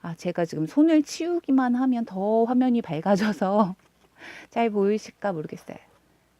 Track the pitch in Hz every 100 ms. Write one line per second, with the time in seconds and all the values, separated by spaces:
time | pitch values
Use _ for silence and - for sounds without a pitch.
0 | 170 165 180 175 170 156 156 285 320 311
1 | 285 - 339 339 - 269 247 240 262 240
2 | 233 185 208 226 233 254 254 233 - 151
3 | 190 196 214 202 190 208 185 185 _ _
4 | _ _ - - - 233 233 208 196 214
5 | - - 202 165 156 175 - - _ _
6 | _ _ _